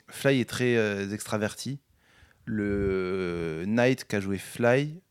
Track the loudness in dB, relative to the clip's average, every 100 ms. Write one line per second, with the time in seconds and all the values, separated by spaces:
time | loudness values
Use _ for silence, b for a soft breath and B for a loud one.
0 | -12 -2 2 2 0 0 2 4 2 0
1 | -4 -6 -4 -2 -2 -4 -8 -10 _ _
2 | _ _ -20 _ -6 -2 0 0 0 0
3 | -2 -2 -2 -2 -4 -4 0 4 4 2
4 | -2 -4 -2 -4 -6 0 4 4 2 -8
5 | _